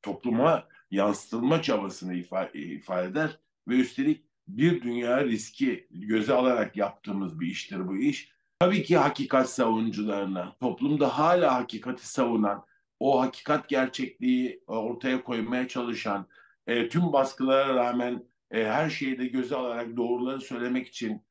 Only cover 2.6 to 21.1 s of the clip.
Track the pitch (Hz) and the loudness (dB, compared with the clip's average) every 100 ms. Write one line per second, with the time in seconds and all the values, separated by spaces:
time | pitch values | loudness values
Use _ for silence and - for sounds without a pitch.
2.6 | 73 71 - 90 90 95 156 - _ _ | -10 -12 -6 -4 -2 -2 -4 -6 _ _
3.6 | - 127 123 - 139 151 _ _ - 101 | 0 2 2 0 0 0 _ _ -14 2
4.6 | 156 160 120 120 120 127 143 110 - - | 4 4 -2 -2 2 2 2 -2 -4 -2
5.6 | 131 110 _ 90 104 110 107 127 127 120 | -2 -2 _ -14 -2 0 4 4 4 2
6.6 | 104 104 98 - - 98 95 80 85 - | 0 -2 -2 -2 -6 -4 -4 -4 -6 -6
7.6 | - 92 92 95 147 139 - _ _ _ | -8 -6 -4 0 -2 -2 -10 _ _ _
8.6 | 180 196 - 170 143 147 135 135 131 - | 2 2 4 4 4 0 0 2 2 2
9.6 | 117 110 113 95 104 101 98 92 92 - | 2 2 0 -2 -2 -2 -4 -4 -6 -4
10.6 | 123 - 139 147 139 135 156 180 165 127 | -4 -2 0 2 2 2 4 4 4 2
11.6 | - 110 120 127 - - 120 113 104 101 | -2 -8 -8 -10 -8 -2 2 2 2 0
12.6 | - _ _ _ 127 131 131 - - 151 | -8 _ _ _ 2 2 2 -4 -2 -2
13.6 | - 135 127 - 127 - 123 127 127 - | 0 0 0 -2 -8 -2 0 2 0 -6
14.6 | - 110 113 120 131 127 123 117 113 127 | -6 -4 -4 -4 -2 -2 -2 -4 -2 -2
15.6 | 127 127 120 113 110 101 92 - - _ | -2 -4 -4 -4 -2 -4 -6 -18 -20 _
16.6 | - 117 117 165 175 143 135 - 131 135 | -2 0 2 2 2 2 2 0 2 4
17.6 | 135 127 123 123 120 120 - _ _ 110 | 4 2 2 0 -2 -4 -8 _ _ -2
18.6 | 110 123 156 - 135 127 127 127 120 135 | 0 0 0 -2 -4 -4 -2 -2 -2 -4
19.6 | 123 117 120 117 117 120 127 135 117 123 | -4 -4 -6 -4 0 0 -2 -4 -8 -6
20.6 | 123 127 127 - 113 | -2 -2 -4 -6 -6